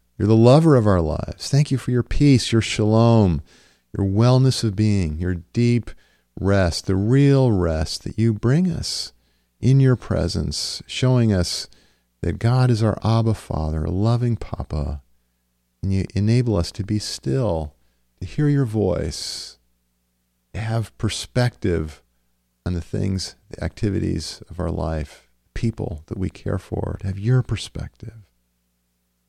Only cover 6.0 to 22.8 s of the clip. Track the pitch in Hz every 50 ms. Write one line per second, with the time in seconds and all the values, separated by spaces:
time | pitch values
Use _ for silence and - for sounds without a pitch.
6 | _ _ _ _ _ _ _ - 90 95 98 98 92 85 - - - - 95 95
7 | 98 110 127 139 143 139 139 135 131 127 107 92 87 82 80 78 82 - - -
8 | - - - - 110 117 110 104 - 117 131 165 185 185 - - - - - -
9 | - - - _ _ _ _ _ _ _ _ _ - 120 135 135 135 131 127 -
10 | - - 101 87 82 85 87 87 80 80 - - - - - - - - - -
11 | - 127 127 123 117 110 104 92 87 - - - - - - _ _ _ _ _
12 | _ _ _ _ - 85 87 - - 117 123 127 127 127 120 104 113 110 - -
13 | - 110 113 113 110 113 107 - - - - 80 78 78 78 80 78 85 87 92
14 | 104 113 120 117 123 120 113 - - - - - - - - 78 71 71 73 71
15 | - _ _ _ _ _ _ _ _ _ _ _ _ _ _ _ - 98 98 95
16 | 92 - - 98 101 107 113 123 123 120 107 87 87 - - - 98 - 104 107
17 | - - - - - 135 131 135 123 101 85 80 76 69 - _ _ _ _ _
18 | _ _ _ _ 92 90 - - 151 147 147 139 135 113 107 110 101 92 87 -
19 | 76 78 - - - - - - - - - _ _ _ _ _ _ _ _ _
20 | _ _ _ _ _ _ _ _ _ _ - - 110 110 110 113 107 - - -
21 | - 107 - - - - _ 127 123 123 - _ - 92 87 80 78 78 - -
22 | _ _ _ _ _ _ _ _ _ _ _ _ _ 90 90 87